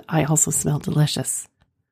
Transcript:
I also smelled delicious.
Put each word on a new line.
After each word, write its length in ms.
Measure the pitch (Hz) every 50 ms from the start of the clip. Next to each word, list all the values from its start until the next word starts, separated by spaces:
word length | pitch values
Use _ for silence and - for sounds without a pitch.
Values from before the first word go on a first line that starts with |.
| -
I 160 | - 160 156 151
also 280 | 147 156 151 - 160
smelled 320 | 156 - - - 147 - -
delicious. 640 | - - 151 151 - - - 135 - - - - - _ _ _ _ _ _ _ _